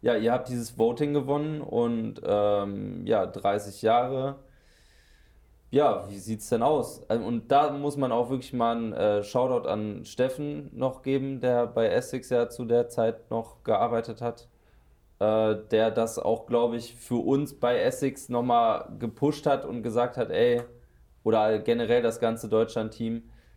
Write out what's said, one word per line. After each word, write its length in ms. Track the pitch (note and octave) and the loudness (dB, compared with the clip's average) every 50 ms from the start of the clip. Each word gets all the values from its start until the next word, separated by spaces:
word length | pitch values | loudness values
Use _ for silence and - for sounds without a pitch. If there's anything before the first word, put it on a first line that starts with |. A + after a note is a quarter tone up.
ja, 140 | - A2+ A#2+ | 2 2 0
ihr 160 | G#2+ G#2+ A#2 A2+ | 2 2 2 2
habt 160 | G#2 - - | 2 0 -4
dieses 280 | B2 B2 A#2 A2+ - - | -6 -6 -6 -8 0 2
Voting 360 | A2+ A#3 A#3+ - D3+ D3 D3 | 2 2 2 2 -2 0 0
gewonnen 480 | D3 C3 C3 C#3+ D3 D3 D#3 D#3 D3+ | 0 0 0 -2 -2 0 -4 -6 -6
und, 600 | C#3+ - - A#2 A#2+ A#2 A#2 A2+ A2+ A2 G#2 - - | -8 -2 0 0 0 2 0 -2 -4 -6 -8 -6 -2
ähm, 840 | - G2+ G#2 G#2 G#2 G#2 G2+ G2+ G2+ G2+ G2+ G2+ G2+ G2 F2+ F#2 F#2+ | 0 2 2 4 4 2 2 0 -2 -6 -6 -6 -8 -8 -8 -2 0
ja, 180 | A2+ G#2+ F#2+ | 2 2 2
dreißig 560 | F2+ - - F#2+ G2+ G2+ G#2 G#2 G2+ G2 - | 0 -4 -2 0 0 0 0 -2 -6 -12 0
Jahre. 540 | - A2 A2+ A#2+ B2 B2+ C3+ C3 C3 C#3 C#3 C3+ - - - _ _ _ _ _ _ _ _ _ _ _ - _ _ _ _ - _ _ _ _ _ - | 2 4 4 4 4 2 -2 -4 -4 -4 -6 -8 -16 -20 -20 _ _ _ _ _ _ _ _ _ _ _ -20 _ _ _ _ -20 _ _ _ _ _ 0
Ja, 400 | - C3+ D3 C3 G#2+ - - G2 | 2 4 4 4 2 0 -6 -10
wie 80 | G2+ G2 | -14 -14
sieht's 320 | F#2 G#2 A2 G#2+ - - | -8 -8 -8 -6 -4 -2
denn 140 | - A2+ A#2 | -2 2 2
aus? 420 | C#3 D#3 D3 A#2 - - - - - | 2 2 2 0 -4 -8 -16 -4 -2
Ähm, 140 | A2 A#2 G#2 | -2 -2 0
und 260 | G2 A#2+ A2+ - - | -2 -4 -4 -2 2
da 200 | C#3 C#3 D3 D3 | 4 4 4 2
muss 240 | C#3+ C#3+ C#3+ D3 C#3+ | 0 -2 -4 -4 -2
man 160 | C#3+ C3+ B2+ | -2 -2 0
auch 180 | A#2 A#2 A#2+ B2 | 2 0 0 0
wirklich 220 | C3+ C3 B2 - - | -2 -6 -6 -6 -2
mal 220 | B2 A#2 A#2 A#2 | 0 0 0 0
einen, 180 | A#2 A2+ A2 G#2 | 0 -4 -4 -2
äh, 300 | - F2+ G#2+ G#2 G#2 G2+ | 0 2 2 2 2 -2
Shoutout 440 | - - B2+ B2 C3 B2+ A#2+ - - | 0 0 0 0 2 0 0 0 -2
an 340 | F#2 G#2+ G#2+ G#2+ G2+ - - | -4 -2 -4 -6 -6 -8 -12
Steffen 640 | - - - B2+ C3 C4 - D3+ D3 D3 D3+ D3 C3+ - - | -16 -2 -2 0 0 0 -4 -6 -8 -8 -8 -12 -14 -8 -4
noch 240 | B2+ C3 C3 - | -4 -4 -4 -4
geben, 380 | - C3+ C3+ C#3 C3 C#3 C3+ B2+ | -4 -2 -2 -2 -2 -4 -6 -2
der 260 | A#2 B2+ B2 A#2+ A#2+ A2+ | 0 2 2 2 2 0
bei 200 | - A#2 A2+ G#2+ | 0 2 2 2
Essex 420 | F2+ A2+ B2 - - C3 A#2+ - | 2 2 0 -2 -8 -8 -6 -2
ja 200 | B2+ A#2+ A#2 A#2 | 0 0 0 0
zu 160 | - - B2+ | -4 -10 -2
der 240 | A2+ A#2 A#2+ A#2+ A#2 | 2 2 2 2 0
Zeit 400 | - - A2+ A2+ A2+ - - _ | 0 0 0 0 0 -2 -8 _
noch 320 | A2+ A2+ A2+ - - _ - | -6 -6 -6 -6 -14 _ -2
gearbeitet 580 | - A2 G2 G2+ A2+ A#2 A2+ A2+ - A2+ G#2+ | 0 2 2 2 2 0 -2 -4 -4 -8 -6
hat, 280 | A#2+ A#2+ A#2 - - - _ _ _ _ _ _ _ _ _ _ _ _ _ _ | -6 -6 -6 -8 -16 -20 _ _ _ _ _ _ _ _ _ _ _ _ _ _
äh, 360 | G2 G#2+ A2 A2 A2 A2 G#2+ G#2 - - | 0 2 2 4 2 2 0 -2 -2 0
der 200 | - A2 A2 A2+ | 2 2 4 4
das 280 | A2 A#2+ A2+ A2+ - - | 2 0 -2 -2 -2 -4
auch, 260 | - - A2+ A2 - - | 0 0 0 0 -2 -2
glaub 260 | A#2+ A#2+ A#2 A#2 A#2 | 0 2 2 2 0
ich, 220 | A#2+ A2+ - - | -2 -8 -10 -16
für 280 | - - - B2 A#2 F#2+ | -20 -8 -4 -2 -2 2
uns 300 | F#2+ C3+ C#3 D3 C#3+ - - | 2 2 2 0 -2 -6 -2
bei 220 | - A#2+ B2 A2 | 0 2 2 2
Essex 480 | F2+ B2 C3 - - C3+ C3 - - - | 2 0 0 0 -2 -4 -4 -4 -10 -4
noch 160 | A#2+ A#2+ A#2+ | -2 -2 2
mal 460 | B2+ A#2+ A#2 A#2 A2+ G#2+ - - - - - | 4 4 4 4 4 2 0 -2 -8 -10 -8
gepusht 460 | A2+ A2+ G#2+ - - C#3+ D3 - - | -8 -8 -4 0 0 0 0 0 0
hat 180 | D#3 C#3 - - | 0 0 0 0
und 160 | C#2+ G2 A#2+ | -6 -8 -6
gesagt 360 | G#2+ A#2+ G#2+ A#2+ A#2+ A#2+ - - | -6 -2 0 0 0 0 0 -4
hat, 120 | A#2 - | -4 -2
ey, 320 | - F2+ A2+ B2 A#2+ A#2+ A#2+ - - - - _ _ _ - _ _ _ _ | 2 4 4 4 4 2 -2 -6 -16 -20 -20 _ _ _ -20 _ _ _ _
oder 360 | A2+ A2 A2 G#2+ G#2+ A2 G#2+ | 2 4 4 4 4 2 0
generell 420 | G2 - A#2 A#2+ A#2 G#2+ A#2+ B2 | 2 0 0 0 2 2 2 4
das 180 | A#2 A2+ A2+ - | 4 2 0 2
ganze 300 | - A2+ A2+ A2+ - A2 | 0 -2 -2 -2 -4 0
Deutschland-Team, 760 | G#2+ A2 A2+ A2+ - A#2 A2 A2 A2 - A#2 A2+ A2+ A#2 A2+ - - - _ - _ | 2 2 2 2 0 -6 -6 -6 -6 -6 -6 -4 -4 -6 -8 -14 -20 -20 _ -20 _